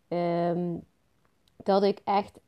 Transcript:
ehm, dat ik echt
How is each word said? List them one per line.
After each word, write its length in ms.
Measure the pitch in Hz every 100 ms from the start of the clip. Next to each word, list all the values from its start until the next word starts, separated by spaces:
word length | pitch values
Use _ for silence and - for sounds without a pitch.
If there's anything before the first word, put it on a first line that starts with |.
| -
ehm, 680 | 170 175 170 170 175 175 165 - _ _ _ _ _ _ _
dat 200 | - 196
ik 180 | 196 196
echt 360 | - 202 202 -